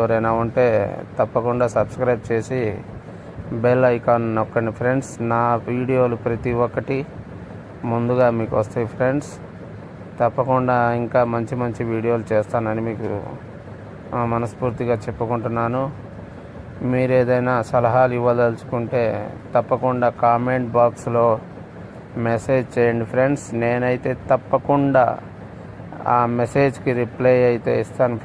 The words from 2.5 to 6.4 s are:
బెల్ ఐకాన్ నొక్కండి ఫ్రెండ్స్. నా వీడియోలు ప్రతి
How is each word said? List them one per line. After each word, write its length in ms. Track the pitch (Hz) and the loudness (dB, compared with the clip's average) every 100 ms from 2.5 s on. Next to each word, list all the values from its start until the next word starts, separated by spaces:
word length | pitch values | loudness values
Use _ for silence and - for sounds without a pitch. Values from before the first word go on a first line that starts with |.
| 131 113 95 - - - - - - - 117 | -2 -2 -4 -10 -14 -14 -16 -16 -14 -8 0
బెల్ 240 | 123 127 127 | 2 4 4
ఐకాన్ 340 | 117 120 117 117 110 | 4 2 2 2 0
నొక్కండి 340 | 110 120 113 107 | 0 0 -2 0
ఫ్రెండ్స్. 320 | 123 131 135 - 117 | 0 0 -2 -4 -2
నా 120 | 117 120 117 101 | 2 2 0 -2
వీడియోలు 480 | 123 127 131 123 113 120 | -4 0 2 2 0 -2
ప్రతి 260 | 117 | -2